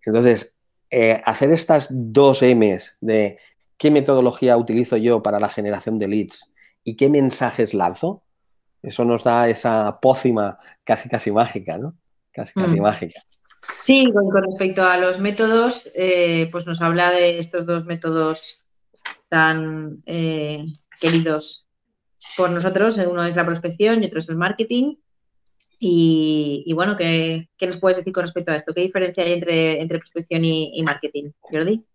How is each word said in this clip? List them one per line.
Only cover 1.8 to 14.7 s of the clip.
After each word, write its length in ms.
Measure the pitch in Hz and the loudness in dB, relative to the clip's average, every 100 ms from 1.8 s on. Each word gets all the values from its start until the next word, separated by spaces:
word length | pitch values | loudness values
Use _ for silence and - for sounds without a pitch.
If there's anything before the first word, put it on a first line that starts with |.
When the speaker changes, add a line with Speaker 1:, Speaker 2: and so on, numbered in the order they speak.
| 135 | 2
Speaker 1:
dos 520 | 131 113 110 139 135 | -6 0 6 6 6
M's 540 | 127 120 107 92 - _ | 4 6 4 2 -8 _
de 380 | 110 110 101 - _ _ _ _ | 0 0 0 -4 _ _ _ _
qué 140 | 151 | 2
metodología 680 | 151 139 135 127 120 127 120 | 4 4 4 2 2 2 2
utilizo 400 | 117 113 117 117 | 2 0 0 0
yo 260 | 113 117 | 2 2
para 180 | 107 104 | 0 -2
la 80 | 104 | -2
generación 500 | - 104 101 - 110 | -4 -6 -4 -4 -4
de 100 | 101 | -2
leads 420 | 107 98 - - _ _ _ | -2 -4 -10 -20 _ _ _
y 120 | - 113 | -12 0
qué 120 | 139 | 2
mensajes 680 | 147 135 - 123 - 113 | 4 2 0 -4 -2 -2
lanzo, 480 | 104 87 90 165 202 _ _ _ _ _ _ | 0 -2 -2 -6 -6 _ _ _ _ _ _
eso 220 | - 107 | -16 -2
nos 200 | 120 117 | 0 0
da 240 | 123 117 120 | 2 2 2
esa 520 | 110 123 110 104 - | 0 0 0 -2 0
pócima 580 | 131 127 131 113 101 - - _ | 2 2 2 0 -2 -6 -20 _
casi, 240 | - 113 - | -2 -2 -2
casi 220 | 117 107 | -6 -2
mágica, 460 | 104 120 - 92 80 | 0 0 -2 -10 -10
¿no? 180 | 135 170 _ _ _ | -10 -14 _ _ _
Casi, 220 | - - | -16 -10
casi 220 | - 185 165 | -4 0 2
Speaker 2:
Mm. 60 | |
Speaker 1:
mágica. 380 | 101 107 85 - - _ _ _ - - | 2 0 -8 -12 -20 _ _ _ -18 -6
Speaker 2:
Sí, 280 | - 269 254 | 4 6 6
con, 180 | 202 196 | 4 2
con 140 | 190 | 0
respecto 400 | 190 190 190 | -2 -2 -4